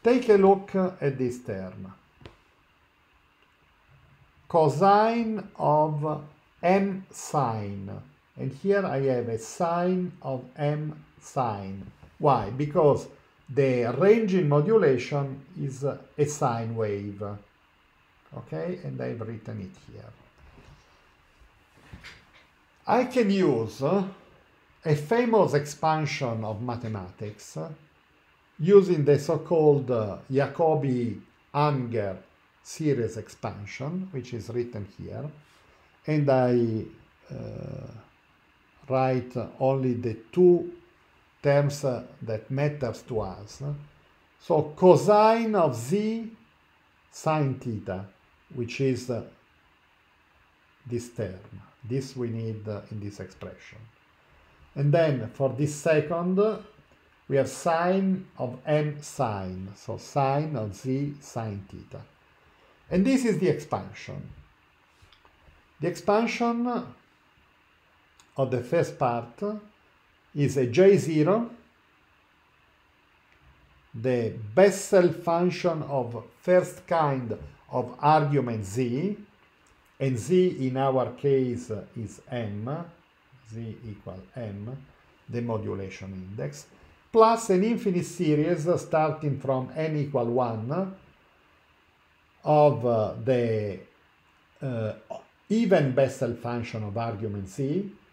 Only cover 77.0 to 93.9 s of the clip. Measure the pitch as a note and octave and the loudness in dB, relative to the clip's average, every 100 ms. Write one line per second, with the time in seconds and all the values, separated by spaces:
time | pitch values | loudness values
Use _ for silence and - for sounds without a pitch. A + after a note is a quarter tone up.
77 | D3+ C3 A#2 F#2+ D2 - _ B2+ A#2+ - | 2 0 -4 -8 -10 -20 _ -4 -4 0
78 | D3 D#3 D3 C#3+ A#2+ A2 F#2+ A2 B2 B2+ | 4 4 4 0 0 -4 -4 -2 -2 0
79 | F#3+ G#3 - _ _ _ _ _ _ _ | -4 -6 -14 _ _ _ _ _ _ _
80 | C3+ B2 C3 F#3 F#3 D#3 C3 C3 C3+ C3 | -2 -2 2 4 4 0 -2 0 2 2
81 | A2+ - C#3+ C3+ B2+ A#2 - G#2 F#2 A#2+ | 0 -2 2 2 2 -4 -6 -10 -10 -10
82 | G#2 - - B2 G#2+ G#2 A2+ D#3+ E3+ - | -10 -12 -10 -8 -6 -6 -6 -8 -10 -18
83 | _ _ _ _ A2 A2 A2+ F2+ A#2 G2+ | _ _ _ _ -16 -12 -12 -12 -14 -14
84 | - F#2 F#2 C3 A2 G2+ A2 C#3 - _ | -14 -16 -16 -12 -12 -10 -12 -14 -18 _
85 | _ _ - A#2 A#2+ A2 G2+ G2 F#2+ - | _ _ -10 -6 -4 -4 -4 -8 -10 -12
86 | F#2+ F#2+ F#2 G#2+ C#3+ - - - - _ | -14 -12 -12 -10 -10 -10 -20 -20 -20 _
87 | _ A3+ A3 A3+ - F#3 A3 A#3 G3+ F3 | _ 4 6 4 2 2 2 0 -2 -2
88 | - - D#3+ D3+ E3 E3 D#3 E3+ - D#3+ | -4 -2 0 2 2 0 0 -2 0 0
89 | D#3 C#3 D3 C3 C3 C3 B2+ D#3+ D#3+ D3+ | 0 -2 -4 -4 -2 -2 -4 -6 -4 -2
90 | C#3 C3 A#2 A#2+ A#2+ A2 A2+ E3 F#3+ F#3+ | -2 -2 0 0 0 -4 -4 -4 -4 -8
91 | _ _ _ _ _ _ _ _ _ _ | _ _ _ _ _ _ _ _ _ _
92 | _ _ _ _ D3 D3 D3 A2+ A#2+ A2+ | _ _ _ _ 2 6 6 4 0 0
93 | G2+ A2+ A2+ B2 A#2 G#2+ G#2 F#2 - | 0 -2 0 0 2 -2 -4 -8 -14